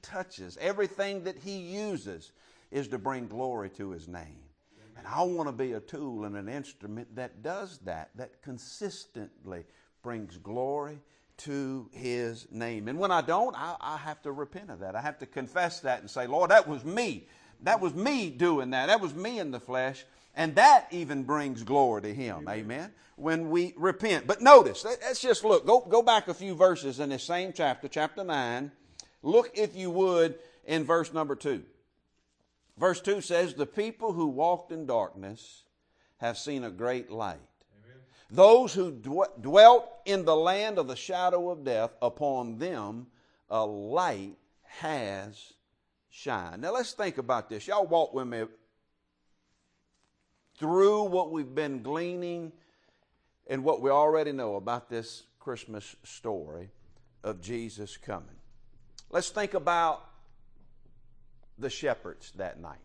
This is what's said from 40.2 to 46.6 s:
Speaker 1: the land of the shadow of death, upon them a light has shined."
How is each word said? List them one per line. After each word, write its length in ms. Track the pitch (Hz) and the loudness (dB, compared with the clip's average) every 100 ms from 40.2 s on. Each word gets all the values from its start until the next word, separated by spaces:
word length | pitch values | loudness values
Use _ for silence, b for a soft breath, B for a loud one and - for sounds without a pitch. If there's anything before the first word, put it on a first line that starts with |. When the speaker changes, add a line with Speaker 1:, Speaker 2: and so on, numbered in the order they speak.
| 160 | 4
Speaker 1:
the 100 | 156 | 4
land 420 | 175 196 220 190 | 4 2 0 -2
of 100 | 131 | -2
the 80 | 123 | -6
shadow 540 | - 180 180 180 175 | -6 0 2 2 -2
of 140 | 165 135 | -4 -2
death, 260 | 110 117 - | -2 -2 -2
upon 580 | 123 135 147 127 120 113 | -4 -2 -2 -2 -6 -8
them 480 | 175 135 104 113 123 b b b b | -8 -6 -8 -12 -16 b b b b
a 160 | 110 107 | -2 -2
light 720 | 104 104 160 175 101 98 - _ _ | -4 -4 -2 0 -4 -10 -16 _ _
has 920 | - - 160 147 104 98 104 101 - _ _ _ _ _ _ | -20 -12 -8 -6 -6 -8 -12 -18 -20 _ _ _ _ _ _
shined." 520 | - 139 107 87 90 | -12 -6 -6 -6 -8